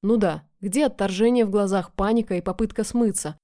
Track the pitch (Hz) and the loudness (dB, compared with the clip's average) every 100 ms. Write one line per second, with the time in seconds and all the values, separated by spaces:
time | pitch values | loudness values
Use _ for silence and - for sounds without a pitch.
0 | 196 226 196 156 - _ 190 214 294 - | 2 2 2 -2 -10 _ -4 0 0 0
1 | 196 185 226 247 220 202 202 196 175 - | -4 2 2 4 2 2 2 0 -2 -4
2 | 196 226 226 180 175 185 220 - 214 240 | 0 0 0 -4 -4 -4 -4 -4 -4 0
3 | 233 190 156 156 | 0 0 -6 -10